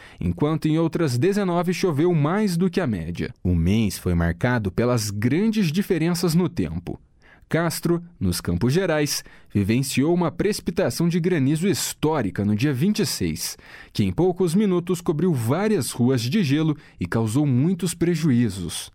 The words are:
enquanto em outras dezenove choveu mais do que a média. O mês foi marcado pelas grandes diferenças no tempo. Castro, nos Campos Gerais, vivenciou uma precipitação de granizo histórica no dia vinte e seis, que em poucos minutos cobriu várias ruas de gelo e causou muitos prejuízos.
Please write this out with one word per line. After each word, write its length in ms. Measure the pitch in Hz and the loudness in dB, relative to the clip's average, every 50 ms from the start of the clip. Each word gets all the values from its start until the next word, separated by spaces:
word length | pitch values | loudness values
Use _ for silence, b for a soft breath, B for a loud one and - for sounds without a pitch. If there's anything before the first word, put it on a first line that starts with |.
| B B B B | B B B B
enquanto 480 | - 87 85 - 147 147 160 156 - 160 | -4 -4 -2 0 0 0 0 0 0 0
em 120 | 151 160 | 0 2
outras 360 | 165 160 - 170 170 143 120 | 0 0 0 0 -2 0 0
dezenove 600 | 120 139 185 202 208 202 180 170 175 175 175 180 | 0 0 2 2 0 0 0 0 0 0 -2 -2
choveu 360 | - - 185 151 131 165 180 | 0 0 0 2 2 2 2
mais 460 | 175 156 143 147 175 208 220 202 170 165 | 2 2 2 2 2 2 0 0 0 0
do 140 | 190 185 | 0 0
que 100 | 175 202 | 0 0
a 60 | 180 131 | 0 0
média. 440 | 107 87 80 82 87 - 78 - - - _ | -2 -4 -4 -6 -6 -6 -6 -6 -8 -4 _
O 100 | 90 90 | 0 2
mês 460 | 85 82 87 101 113 113 98 - - | 2 4 4 2 2 2 0 -2 -4
foi 160 | - 92 87 | -2 0 0
marcado 560 | 85 85 85 85 87 - 123 123 120 101 95 | 2 2 0 0 0 0 0 0 0 -2 -2
pelas 400 | - - 110 123 123 120 107 104 | -2 0 0 2 2 0 -2 -2
grandes 600 | 101 104 104 120 135 170 214 226 214 220 202 160 | -4 -2 0 0 0 2 0 0 2 2 0 0
diferenças 640 | 143 190 196 - 190 156 156 170 180 170 - 175 151 | 0 -2 -2 0 0 0 0 0 0 0 0 2 2
no 160 | 175 185 151 | 2 2 2
tempo. 500 | - - 92 76 78 87 87 - - - - _ _ b b b b b b _ | 0 -2 -4 -4 -4 -6 -8 -8 -12 -12 -14 _ _ b b b b b b _
Castro, 560 | - 156 170 165 - - - 170 175 170 175 - - - | -2 -2 0 -2 -4 -4 -2 -2 -2 -2 -2 -8 -10 -4
nos 200 | - 90 87 - | -2 -2 -2 -2
Campos 340 | - - 87 90 117 123 139 | -2 -4 -2 0 0 0 2
Gerais, 500 | 180 196 175 156 151 151 139 - - B B B B B B | 0 0 0 0 0 0 -2 -2 -6 B B B B B B
vivenciou 600 | - 101 101 92 113 127 139 135 - 123 135 160 175 | -2 -2 0 2 2 0 0 -2 0 0 2 2 2
uma 180 | 180 175 156 | 2 0 -2
precipitação 800 | - - 185 202 202 - - - 170 - 180 143 - - 170 175 | -2 -2 -2 -2 -2 -2 -4 -4 -2 0 -2 -2 0 0 0 0
de 100 | 165 185 | 0 0
granizo 480 | 160 185 180 160 131 131 156 156 170 202 | 0 0 2 2 2 2 2 2 2 0
histórica 800 | 156 - - - - - - 151 160 - 117 92 - - 101 | 0 0 -2 -6 -6 -2 -2 0 0 0 -2 -2 -2 -2 0
no 100 | 101 107 | 0 2
dia 160 | 101 123 151 | 2 2 0
vinte 280 | 139 120 147 202 214 - | 0 2 0 0 2 0
e 60 | 185 131 | -2 -2
seis, 500 | - - 101 82 78 82 - - - B B B B B B B | -2 -4 -2 -4 -4 -4 -6 -8 -10 B B B B B B B
que 120 | B - 107 | B -2 -2
em 80 | 95 | 0
poucos 420 | 87 - 170 185 175 175 190 170 151 | 0 0 0 0 2 0 0 0 2
minutos 480 | 202 220 202 180 175 170 175 185 170 | 2 2 2 2 0 0 -2 -4 -2
cobriu 320 | - - 165 147 165 185 160 | -2 -2 -2 0 0 0 0
várias 580 | 123 113 113 139 170 202 220 214 175 120 - | 0 0 0 0 0 2 2 2 0 0 -4
ruas 300 | - - 120 123 135 123 | -2 0 2 2 2 2
de 220 | 113 123 147 226 190 | 0 0 0 0 2
gelo 340 | 131 151 156 160 160 147 B B B B B | 2 2 2 2 0 -2 B B B B B
e 80 | 90 87 | -6 -2
causou 400 | - 117 113 110 104 139 151 143 | 0 0 0 2 2 2 2 2
muitos 480 | 127 120 139 170 190 175 196 170 - | 2 2 2 2 0 0 -2 -4 -2
prejuízos. 960 | - 165 170 175 156 160 160 123 117 123 110 92 98 87 82 - - - - B | 0 0 0 0 0 2 2 4 4 2 2 0 -4 -8 -8 -8 -10 -12 -12 B